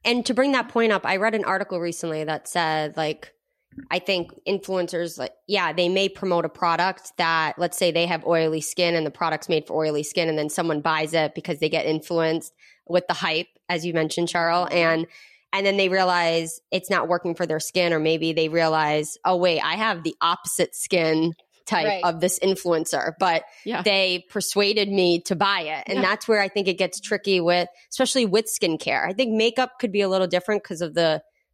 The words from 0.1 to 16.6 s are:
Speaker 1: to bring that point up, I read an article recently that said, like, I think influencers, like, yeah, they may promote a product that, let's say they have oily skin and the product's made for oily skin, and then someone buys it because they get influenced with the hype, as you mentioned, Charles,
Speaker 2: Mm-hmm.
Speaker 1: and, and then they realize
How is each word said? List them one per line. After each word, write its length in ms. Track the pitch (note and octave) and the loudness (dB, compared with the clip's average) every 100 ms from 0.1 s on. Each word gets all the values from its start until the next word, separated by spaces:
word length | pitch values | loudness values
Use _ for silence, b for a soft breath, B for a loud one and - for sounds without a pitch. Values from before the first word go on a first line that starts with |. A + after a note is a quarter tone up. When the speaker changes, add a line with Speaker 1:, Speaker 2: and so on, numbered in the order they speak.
| B3 A#3 | 0 0
Speaker 1:
to 60 | |
bring 180 | A#3 C#4 | 0 2
that 160 | C4+ A#3 | 2 0
point 200 | A#3 A3+ | 0 2
up, 140 | G3 | 2
I 120 | - F#3+ | 2 0
read 180 | A3 | 0
an 100 | G#3+ | 0
article 360 | F3 F#3+ G3 F3+ | -2 -2 -2 -4
recently 440 | F3 E3 E3+ D#3 | -4 -4 -6 -4
that 240 | D#3 D#3 - | -4 -6 -4
said, 480 | F3+ D#3+ D#3 D3+ D3 | -2 0 0 -2 -2
like, 360 | D#3 - - _ _ _ _ - - | -4 -4 -10 _ _ _ _ -20 -6
I 80 | F3+ | -6
think 320 | F3+ F#3 E3+ - - | -2 -2 -2 -8 -4
influencers, 720 | G3 F#3+ F#3 F3 F3 E3+ - | -4 -2 -4 -2 -4 -6 -6
like, 140 | B2+ - - | -10 -10 -4
yeah, 240 | G3 F3 | -2 0
they 160 | D#3+ F3 | 0 2
may 200 | F#3+ G3 | 2 0
promote 360 | F#3+ F#3+ F3 | -2 0 0
a 40 | E3 | 0
product 640 | - F3 E3 F#3 F#3 - - | 0 0 2 0 -2 -12 -2
that, 400 | E3 E3 D#3 - | 0 2 0 -2
let's 180 | F3 - | -4 0
say 140 | F3+ | 0
they 160 | D#3+ E3+ | 2 0
have 180 | E3 - | 0 2
oily 340 | E3+ D#3+ D#3+ | 2 4 0
skin 320 | - - F3 | -4 0 2
and 100 | E3+ | 2
the 60 | D3+ | 0
product's 380 | - E3+ D#3 - | -2 -2 -2 0
made 160 | D#3+ D3+ | -2 0
for 180 | D#3 | -2
oily 180 | D#3 D3+ | 0 -2
skin, 240 | D3 - E3 | -2 -2 0
and 100 | D#3 | 0
then 100 | D3+ | -2
someone 320 | D3+ E3 D3 | -2 -2 0
buys 320 | D#3+ D#3 D#3 | 0 0 0
it 220 | E3 D3+ | 0 0
because 240 | E3 E3 D3+ | -4 -8 -4
they 100 | D#3 | -2
get 160 | E3 | 0
influenced 720 | D3+ D#3 - E3+ D#3+ D#3+ - b b b - | 0 -2 -2 0 0 -2 -6 b b b -2
with 180 | F3 F3 | -2 0
the 60 | |
hype, 340 | F3 F3+ D#3+ F3 _ - | -4 -2 -2 -4 _ -6
as 160 | F3 | -4
you 80 | E3+ | -2
mentioned, 360 | E3 D#3+ - E3+ | 0 0 0 -2
Charles, 400 | F3 E3 E3+ F3+ | 0 2 2 2
Speaker 2:
Mm-hmm. 80 | E3+ | 2
Speaker 1:
and, 280 | E3 D#3+ E3+ B B B B | 2 2 -2 B B B B
and 140 | G3 G3 | -2 0
then 100 | G3 | 2
they 120 | F#3+ | 2
realize 720 | F#3+ F#3 F3 E3+ E3 D#3+ - | 2 2 2 2 0 -2 -10